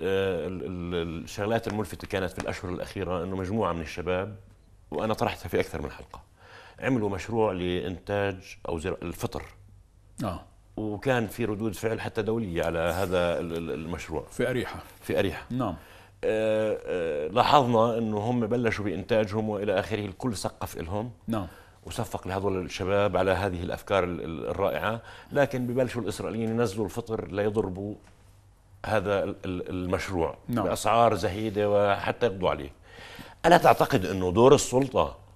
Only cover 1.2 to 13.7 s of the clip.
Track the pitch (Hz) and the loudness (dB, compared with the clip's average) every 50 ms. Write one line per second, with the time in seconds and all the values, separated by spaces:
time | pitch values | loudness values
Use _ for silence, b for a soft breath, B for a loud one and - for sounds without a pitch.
1.2 | - - - - 104 104 117 113 - 110 101 107 107 - - - - - - 95 | -8 -8 -6 -4 -2 0 0 0 0 -2 -4 -4 -4 -4 -6 -12 -10 -4 -2 -2
2.2 | 95 87 - - - - - - - 90 90 - - - - 101 95 85 92 90 | -2 -2 -4 -6 -6 -6 -6 -6 -6 -6 -6 -6 -6 -8 -6 -6 -4 -4 -2 -4
3.2 | 82 92 95 95 95 90 101 113 104 87 85 85 80 76 - - 85 85 90 92 | -4 -4 -4 -4 -4 -2 -2 0 0 0 0 -2 -6 -8 -8 -8 -4 -2 -2 -2
4.2 | 98 107 107 - - - - - - - - - - - - 76 98 110 110 - | -2 -4 -8 -12 -16 -20 -20 -20 -20 -20 -20 -20 -16 -8 -6 -4 -2 -2 0 0
5.2 | 117 107 - - - 92 - - 92 - - - 73 73 - - - - - - | 0 -2 -2 -4 -8 -2 0 0 0 0 -2 -8 -8 -8 -8 -12 -16 -16 -18 -18
6.2 | - _ _ B B B B B B B B B - 120 135 123 104 101 98 92 | -20 _ _ B B B B B B B B B -2 0 0 0 0 -2 -2 -4
7.2 | - - 110 117 110 107 95 90 90 90 90 90 - - 92 82 - - 101 101 | -6 -4 0 2 2 2 2 0 -2 -2 -2 -2 -2 -4 -6 -8 -6 -2 -2 0
8.2 | 101 101 95 92 90 - - - - - 87 85 78 95 85 - - 85 82 - | 0 0 -2 -4 -10 -16 -18 -14 -8 -6 -6 -4 -2 -4 -4 -4 -6 -8 -6 -4
9.2 | - 113 - - - - - - - - - - - _ _ - _ - - - | -6 -6 -6 -6 -10 -10 -16 -20 -20 -20 -20 -20 -20 _ _ -20 _ -20 -10 -6
10.2 | - 101 87 80 - - - - - - - - 107 107 104 98 - 135 131 123 | -6 -6 -6 -6 -12 -18 -20 -20 -20 -16 -10 -8 -6 -6 -4 -4 0 2 2 2
11.2 | 113 98 - - 117 104 107 98 113 113 95 - - 113 113 107 - 113 - - | 2 -2 -2 -4 -2 -2 -2 -2 -2 -4 -4 -2 -2 -2 -2 -2 -4 -6 -4 -4
12.2 | 107 101 110 117 113 95 85 82 78 82 82 82 82 87 80 87 98 90 90 90 | -2 0 0 -2 -2 -2 -2 0 0 0 0 0 0 0 0 0 0 2 2 2
13.2 | 87 87 85 69 82 85 82 82 85 80 | 2 2 0 0 -2 -4 -4 -4 -4 -4